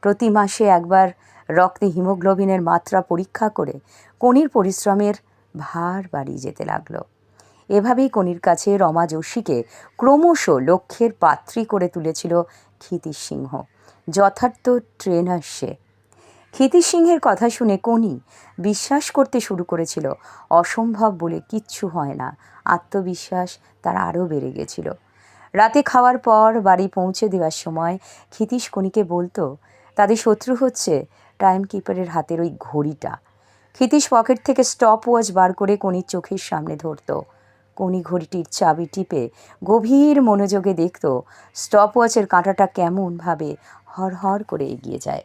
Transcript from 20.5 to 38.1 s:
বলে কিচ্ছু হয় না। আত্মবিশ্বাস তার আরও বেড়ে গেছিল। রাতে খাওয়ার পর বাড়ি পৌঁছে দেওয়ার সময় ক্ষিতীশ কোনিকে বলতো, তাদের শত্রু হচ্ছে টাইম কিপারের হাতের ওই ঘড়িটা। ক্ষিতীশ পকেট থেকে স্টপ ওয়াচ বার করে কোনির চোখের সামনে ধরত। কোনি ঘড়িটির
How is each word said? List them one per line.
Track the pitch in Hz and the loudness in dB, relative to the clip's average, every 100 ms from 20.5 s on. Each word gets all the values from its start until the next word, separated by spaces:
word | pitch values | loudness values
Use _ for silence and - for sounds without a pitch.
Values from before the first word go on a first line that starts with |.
| 170 170 - 226 214 220 185 | 2 2 -4 -4 0 -2 -2
বলে | 170 165 - | -6 -6 -8
কিচ্ছু | 220 208 - 196 | -10 -10 -10 -8
হয় | 165 143 | -6 -6
না। | 143 131 147 _ - - | -8 -10 -12 _ -8 -2
আত্মবিশ্বাস | 175 - 196 185 180 - 180 180 - _ _ | -2 -2 -6 -4 -8 -6 -4 -4 -8 _ _
তার | - 180 | -4 -2
আরও | 175 170 180 | -2 -4 -4
বেড়ে | 151 135 | -4 -6
গেছিল। | - 147 - - - _ _ _ _ - | -8 -10 -8 -10 -12 _ _ _ _ -8
রাতে | 190 220 285 | 2 4 4
খাওয়ার | - 254 247 247 | 2 4 4 4
পর | 240 214 220 226 | 4 6 6 4
বাড়ি | 196 185 190 | 4 2 2
পৌঁছে | - 185 190 214 | -2 -4 -2 -2
দেওয়ার | 185 160 | 0 -2
সময় | - - 160 165 185 - - _ | -4 -8 -4 -4 -6 -12 -20 _
ক্ষিতীশ | - 214 247 - | -8 -4 -4 -6
কোনিকে | - 190 214 | -4 -2 -2
বলতো, | 185 175 180 - 151 143 _ _ _ - | -2 -2 -4 -4 -6 -8 _ _ _ 0
তাদের | 202 220 | 2 2
শত্রু | - 214 - 247 | 2 0 0 0
হচ্ছে | 262 254 - 147 131 _ _ _ | 0 -2 -2 -2 -4 _ _ _
টাইম | 196 190 | 2 2
কিপারের | 196 202 - 185 180 | -2 -8 -6 -6 -4
হাতের | 165 156 165 | -4 -4 -4
ওই | 170 135 | -4 -6
ঘড়িটা। | - 147 147 147 - - _ _ _ _ _ | -8 -4 -4 -6 -10 -12 _ _ _ _ _
ক্ষিতীশ | _ 254 302 - | _ 2 2 4
পকেট | 240 226 247 - | 2 2 0 0
থেকে | 262 | 2
স্টপ | 247 - 226 226 240 | 2 2 2 2 2
ওয়াচ | 240 208 | 0 0
বার | 185 180 | 2 2
করে | 185 196 202 | 2 -2 0
কোনির | 196 180 | 0 -4
চোখের | 185 180 - 190 | -4 -8 -6 -10
সামনে | - 160 151 151 | -6 -8 -6 -8
ধরত। | 165 143 - 143 - _ _ _ _ - | -8 -10 -6 -8 -8 _ _ _ _ -6
কোনি | 190 185 | -4 -4
ঘড়িটির | 160 | -2